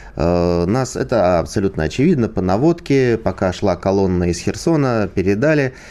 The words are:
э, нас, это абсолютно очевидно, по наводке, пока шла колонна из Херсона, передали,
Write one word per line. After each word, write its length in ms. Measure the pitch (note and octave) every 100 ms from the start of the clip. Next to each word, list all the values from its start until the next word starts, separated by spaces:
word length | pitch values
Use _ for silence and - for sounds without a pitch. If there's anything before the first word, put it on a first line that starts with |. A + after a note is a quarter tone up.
| - -
э, 480 | E2+ F2 F2 F2 E2+
нас, 300 | B2+ B2 -
это 420 | - A2+ F2+ E2+
абсолютно 460 | D#2 A2 G2 -
очевидно, 440 | D#2 - E3 C#3+ G#2+
по 120 | F#2+
наводке, 760 | F#2 G2+ E3 E3+ - C#3 B2 A2
пока 340 | - - F#2+
шла 240 | - G2 F2
колонна 480 | F#2+ G2 F#2+ F2+ F2
из 80 | E2+
Херсона, 680 | G2+ G2+ E3+ D#3+ C3 A2+ F#2+
передали, 600 | G2 F2 G#2 D3+ D3+ C3 - -